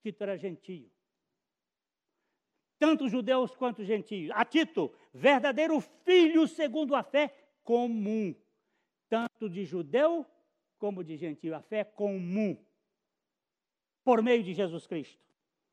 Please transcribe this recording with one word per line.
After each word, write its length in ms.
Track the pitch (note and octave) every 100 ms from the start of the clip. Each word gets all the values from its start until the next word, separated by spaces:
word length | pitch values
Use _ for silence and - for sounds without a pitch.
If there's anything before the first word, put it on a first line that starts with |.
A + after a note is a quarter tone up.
Tito 180 | G#3+ F3+
era 160 | G3+ F#3+
gentio. 540 | F#3+ E3+ - F3+ A2+ _ _ _ _ _ _ _ _ _ _ _ _ _ _ _ _ _ _ _
Tanto 320 | D4+ D#4 C4+
judeus 460 | A#3+ A3 C4 B3+ -
quanto 280 | B3 A3
gentios. 460 | G3 G#3+ - G#3 D#3 G#3
A 100 | A3+
Tito, 480 | D#4 D#4 - D3 - _
verdadeiro 720 | B2+ F3 C#4 C#4+ B3+ D#4+ D#4
filho 640 | - _ - F#4 E4 E4 D#4
segundo 460 | - D4 C4 D4
a 80 | C4+
fé 320 | - C#4 D4 - _ _
comum. 720 | - A#3 A#3+ A3+ G3+ A3 G3+ - _ _ _ _ _ _ _
Tanto 400 | A3 A#3 _ G#3+
de 160 | F3 F3+
judeu 580 | F3 D3 A3 D#4 E4+ C4+ _ _ _ _ _
como 260 | G#3 F#3+
de 140 | D#3+ D#3
gentio. 380 | E3 D3+ E3 D#3
A 60 |
fé 220 | - G#3+
comum. 720 | G#3 - G3+ G3 F3 G3 G#3+ C#3 _ _ _ _ _ _ _ _ _ _ _ _ _ _
Por 180 | - A#3
meio 220 | A3+ A#3+
de 100 | F#3
Jesus 320 | F3 F#3+ E3 -
Cristo. 400 | E3+ C3 _ _ _ _ _ _